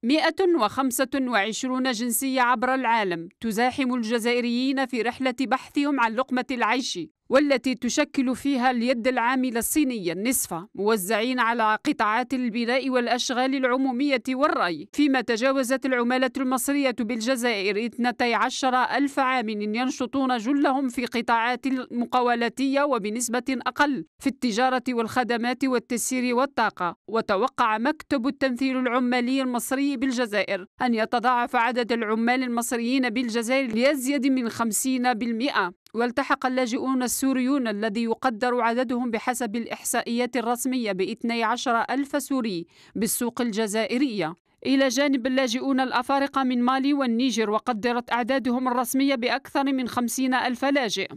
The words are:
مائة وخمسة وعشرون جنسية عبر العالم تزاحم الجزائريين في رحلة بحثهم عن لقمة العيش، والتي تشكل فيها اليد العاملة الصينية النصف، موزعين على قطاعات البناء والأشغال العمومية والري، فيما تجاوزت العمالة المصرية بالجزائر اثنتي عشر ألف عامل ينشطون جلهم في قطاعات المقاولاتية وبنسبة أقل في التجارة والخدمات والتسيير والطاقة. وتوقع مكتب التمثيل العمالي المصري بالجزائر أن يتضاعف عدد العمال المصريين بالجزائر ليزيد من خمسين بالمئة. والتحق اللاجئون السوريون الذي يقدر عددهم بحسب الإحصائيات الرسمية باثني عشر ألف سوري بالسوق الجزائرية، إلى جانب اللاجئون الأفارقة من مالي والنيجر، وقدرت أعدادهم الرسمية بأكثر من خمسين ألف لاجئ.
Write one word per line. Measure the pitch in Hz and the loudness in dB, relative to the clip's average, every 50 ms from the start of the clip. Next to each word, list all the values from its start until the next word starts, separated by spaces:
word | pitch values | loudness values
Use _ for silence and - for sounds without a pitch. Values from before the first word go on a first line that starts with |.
| - | 2
مائة | 226 285 311 - 330 320 - 392 359 339 302 | 2 2 4 2 0 2 2 2 4 4 4
وخمسة | 214 202 - 254 269 262 247 - 269 254 - 277 | 2 0 0 0 0 0 2 0 -2 0 0 -2
وعشرون | 262 247 240 202 196 220 220 - - 254 254 254 254 269 | -2 0 0 0 0 0 -2 -4 -2 -2 -2 0 0 0
جنسية | 247 202 240 247 226 - 277 269 262 262 | -2 -2 -2 -2 -2 -2 -2 0 2 2
عبر | 247 240 254 233 233 247 262 | 2 2 2 2 2 0 0
العالم | 262 254 226 233 233 208 185 170 170 165 175 _ _ | 0 0 0 2 2 2 0 -2 -4 -6 -12 _ _
تزاحم | - 226 208 208 240 254 247 - 269 247 247 | -6 -4 0 2 0 0 2 0 -2 0 0
الجزائريين | 254 226 214 240 233 208 240 240 247 233 240 240 240 254 269 277 269 269 | -2 -2 0 -2 0 0 0 0 0 0 0 0 0 0 0 0 0 -2
في | 254 - 233 | -2 -2 -2
رحلة | 214 240 240 - 262 262 247 247 | -2 -2 -2 -2 -2 -4 -2 -2
بحثهم | 269 208 254 254 - - - 294 285 285 294 262 | -2 0 0 -2 -4 -4 -2 -2 0 0 2 0
عن | 233 226 226 | 0 0 0
لقمة | 220 262 - 254 247 240 - | -2 -2 -2 -2 -4 -2 -4
العيش، | 269 233 233 208 233 262 254 - - 175 156 - _ _ _ _ | -2 -2 0 2 2 0 -2 -4 -6 -8 -8 -10 _ _ _ _
والتي | - 262 302 285 277 247 - 269 254 | 4 4 4 4 2 2 2 -2 -2
تشكل | - - 240 - 302 294 285 - 277 262 247 254 | 0 -2 -2 0 0 0 0 0 -2 0 0 -2
فيها | - - 277 285 247 240 262 | -2 0 0 0 2 2 2
اليد | 254 240 226 247 254 233 214 262 | 2 2 2 0 0 0 0 0
العاملة | 254 254 233 240 262 262 254 262 220 233 | 0 2 0 0 2 2 0 0 -2 -2
الصينية | 220 - - 311 302 262 247 220 180 170 | -2 0 2 2 2 2 0 -2 -4 -4
النصف، | 165 180 208 247 254 - - - 185 160 175 - _ | -4 -2 0 0 0 0 -2 -4 -6 -8 -10 -12 _
موزعين | - 196 208 226 220 175 185 226 208 220 254 262 254 | -2 0 2 2 0 0 0 0 0 0 0 0 0
على | 233 226 240 240 226 214 214 208 _ | 0 0 2 2 2 2 2 2 _
قطاعات | 302 294 - 226 208 214 233 254 240 277 | -2 0 2 0 0 2 0 -2 -2 -2
البناء | 254 254 240 196 240 233 220 247 269 254 269 | -2 -2 -2 -2 -2 -2 0 0 0 0 0
والأشغال | 254 247 240 226 233 247 - - 254 233 254 269 262 | 0 0 0 0 0 -2 -2 -2 0 0 0 0 0
العمومية | 277 262 247 240 262 269 269 247 240 285 294 269 247 - - | 0 0 0 0 2 0 0 0 0 0 0 0 0 0 -2
والري، | 262 254 277 320 339 269 202 175 165 147 - - | -2 0 2 2 2 2 0 0 -2 -4 -10 -8
فيما | - - 285 302 269 254 | 0 2 4 4 4 2
تجاوزت | 247 - 233 208 240 269 269 277 262 226 269 262 262 | 2 0 0 2 2 2 2 2 0 0 -2 -2 0
العمالة | 269 254 247 240 240 254 254 262 254 247 | 0 0 2 2 2 2 2 0 0 0
المصرية | 262 269 254 262 254 - - 285 285 277 262 247 - | -2 -2 0 0 0 0 0 0 2 2 0 0 0
بالجزائر | 247 208 254 226 214 240 269 240 233 247 226 196 185 202 202 202 233 | -2 -2 -2 -2 0 0 0 0 0 0 0 0 0 0 0 0 -2
اثنتي | 233 - - 240 247 240 - 254 240 226 | -4 -2 0 -2 -2 0 0 0 2 2
عشر | 202 220 262 - - - 262 247 | 2 0 0 -2 0 0 2 2
ألف | 254 247 - - 247 285 269 277 285 | 2 2 2 2 0 0 0 0 0
عامل | 269 285 262 262 226 214 220 208 208 214 214 | 0 2 2 0 0 -2 -4 -4 -4 -2 -2
ينشطون | 233 254 254 - - 262 247 - 277 269 262 254 | -2 -2 -2 -2 -4 -6 -2 0 0 0 2 0
جلهم | 240 202 240 294 277 285 302 262 269 277 254 | 0 0 0 2 4 4 4 2 2 -2 -2
في | 240 - 240 | -4 -4 -6
قطاعات | 233 - 233 240 - 240 233 226 240 247 240 - | -2 -2 -2 0 0 0 2 2 0 -2 -2 -2
المقاولاتية | 269 262 262 240 - - 240 240 240 - 254 247 240 240 233 233 233 233 - 262 269 269 277 | -2 -2 -2 -4 -6 -4 -4 -4 0 0 2 2 2 2 2 0 -2 0 0 -2 0 2 2
وبنسبة | 285 294 269 226 185 214 208 240 247 254 226 254 247 - 269 240 - | 2 2 0 0 -2 -4 -4 -4 -4 -2 -2 -2 -2 -2 -4 -2 -2
أقل | 247 240 - 294 294 277 196 160 _ _ _ | -6 0 2 2 2 2 -2 -6 _ _ _
في | - | -4
التجارة | 277 - - - 247 202 214 254 262 254 254 247 - | -4 -2 0 -2 -2 2 2 2 2 2 0 0 0
والخدمات | 247 233 226 214 - 254 247 208 240 233 226 240 254 247 277 | -2 0 -2 0 0 -2 0 0 0 -2 0 -2 -2 0 0
والتسيير | 269 254 240 233 _ 247 233 - - 254 254 247 247 240 | 0 0 0 -2 _ -4 -4 -2 -2 -2 -2 0 0 2
والطاقة. | 240 262 269 _ - 226 202 - - 180 175 170 _ _ - | 0 0 0 _ 0 0 0 0 -2 -6 -6 -6 _ _ -4
وتوقع | 208 226 220 - 208 190 233 254 _ - 247 226 214 220 | -2 -2 0 0 0 0 0 -2 _ 0 0 0 2 0
مكتب | 233 277 311 311 - _ 302 277 226 | 0 -2 -2 -2 -4 _ -2 0 0
التمثيل | 285 277 _ 277 269 247 233 269 269 262 262 | -2 -2 _ -2 -2 0 0 -2 0 0 0
العمالي | 254 240 233 254 254 247 247 247 240 240 262 269 | 0 0 0 2 2 2 0 0 0 0 0 0
المصري | 269 254 247 240 - - 254 262 277 285 285 | 0 -2 -2 -4 -2 -2 -2 0 0 0 0
بالجزائر | 240 247 269 247 240 254 214 202 208 - - 196 190 185 - _ _ | 0 -2 -2 0 0 -2 -2 0 -2 -2 -2 -4 -6 -6 -12 _ _
أن | 254 247 233 | 0 0 2
يتضاعف | 220 220 220 - 247 208 254 254 240 240 240 - | 2 0 0 0 0 2 2 2 2 0 0 0
عدد | 247 226 247 240 247 240 202 | 0 0 2 0 0 0 0
العمال | 240 233 226 208 220 220 226 240 247 262 | 0 -2 0 0 0 0 2 2 2 2
المصريين | 262 247 233 233 233 - 262 233 233 233 254 277 254 247 | 0 -2 -2 -4 -2 -2 -4 -2 -2 0 0 0 0 0
بالجزائر | 208 247 262 233 214 233 226 220 262 269 269 247 220 | 0 -2 -2 -2 -2 -2 -2 0 0 0 0 0 0
ليزيد | 220 247 277 311 269 240 262 285 285 240 | 2 4 4 2 2 0 -2 0 2 2
من | 277 262 254 233 226 | 2 2 2 0 -2
خمسين | - - 233 226 202 - - 262 262 254 247 254 247 | -2 -2 -2 -2 0 -2 -2 0 -2 0 0 0 0
بالمئة. | 208 247 247 233 220 240 285 - 220 196 175 180 _ _ _ _ | 0 -2 -4 -2 -2 -2 -2 0 0 -2 -2 -4 _ _ _ _
والتحق | 220 233 247 233 - 262 - 294 262 - | -2 -2 0 0 -2 0 0 0 0 0
اللاجئون | 254 254 254 254 233 226 269 - 262 262 254 | -2 0 0 0 0 -2 -2 -2 0 0 0
السوريون | 254 233 - - 269 269 262 262 254 254 285 285 247 226 | 0 -2 -2 0 0 2 2 2 2 2 2 0 0 -2
الذي | 208 202 214 226 196 226 | -2 -2 -2 -2 -2 -2
يقدر | 233 226 220 - - 262 233 202 254 247 247 247 | 0 -2 -2 0 0 -2 -2 0 -2 0 0 2
عددهم | 233 226 233 240 262 233 262 240 254 247 | 2 2 2 0 0 -2 -2 -2 0 0
بحسب | 220 214 - - 254 - 254 226 202 | 0 0 0 -2 -2 -2 -4 -4 -4
الإحصائيات | 240 226 - - - - - - 240 - - 233 233 247 240 - | -4 -6 -6 -10 -8 -6 -2 -2 -2 -2 -2 -2 -2 -2 0 -2
الرسمية | 262 220 233 247 240 - 269 254 254 233 208 | -2 0 0 -2 -2 -2 -2 -2 -2 -2 -2
باثني | 196 185 190 175 226 - - 233 233 233 226 | 0 -2 -2 -2 -2 -4 -4 -2 0 0 0
عشر | 214 233 240 - 269 233 226 214 - | 0 0 0 0 0 2 0 0 0
ألف | 247 269 277 269 - 285 | -2 -2 -2 -2 -2 -4
سوري | 277 - 277 262 233 226 185 165 170 _ _ - - - _ | -2 -2 -2 -2 -2 -2 -4 -4 -6 _ _ -20 -20 -10 _
بالسوق | 185 214 208 - - 247 233 240 - | -2 -2 0 0 0 -2 -4 -2 -2
الجزائرية، | 240 240 196 208 226 214 196 220 220 - - 254 294 269 214 208 165 151 170 _ _ _ _ _ - | -2 -2 0 -2 -2 0 0 -2 -2 0 0 0 0 0 0 -2 -4 -4 -4 _ _ _ _ _ 0
إلى | 247 262 269 269 269 | 2 4 4 4 4
جانب | 226 262 285 294 269 269 226 | 4 2 2 2 2 2 0
اللاجئون | 262 262 262 269 247 214 254 247 269 277 262 | 2 2 2 2 2 0 -2 0 0 0 2
الأفارقة | 262 254 - 240 247 - 269 277 277 269 277 277 | 0 0 0 -2 0 2 2 2 2 0 0 0
من | 269 254 254 240 | 0 2 2 2
مالي | 240 240 262 269 262 277 | 2 2 2 2 2 2
والنيجر، | 294 277 269 247 226 226 254 269 214 226 220 208 | 0 2 2 0 2 2 2 2 2 0 0 0
وقدرت | 214 214 - - 247 208 185 240 240 240 240 - | 0 -2 0 -2 -4 0 0 0 0 0 -2 -2
أعدادهم | - 240 247 214 269 269 220 254 240 254 254 254 | -2 -2 0 0 0 0 0 0 0 0 0 0
الرسمية | 240 247 247 233 - 262 277 277 277 | 0 0 -2 0 0 2 2 2 2
بأكثر | 240 226 240 226 262 _ - - 302 277 | 0 0 0 -2 -2 _ -4 -2 0 0
من | 269 277 262 254 220 | 2 0 0 -2 -2
خمسين | - 254 240 233 - - 262 254 254 | -2 -2 -2 -2 -2 -2 0 0 0
ألف | 247 214 254 247 226 - | 0 0 0 -2 0 0
لاجئ. | 277 277 285 254 208 - 190 196 - - | 2 2 2 0 0 -2 -4 -4 -6 -8